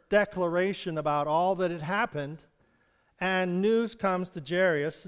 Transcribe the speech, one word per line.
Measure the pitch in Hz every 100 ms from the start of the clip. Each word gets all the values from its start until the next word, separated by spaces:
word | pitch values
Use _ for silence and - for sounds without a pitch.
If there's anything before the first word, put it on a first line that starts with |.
| _
declaration | 202 208 180 170 175 190 196 185 156
about | 147 147 147
all | 156 180 185
that | 180
had | 170
happened, | 151 202 233 - 143 156 - _ _ _ _ _ _ _
and | 185 185 185 180
news | 202 226 226 -
comes | 196 185 180
to | 175 135
Jairus, | 175 185 151 147 -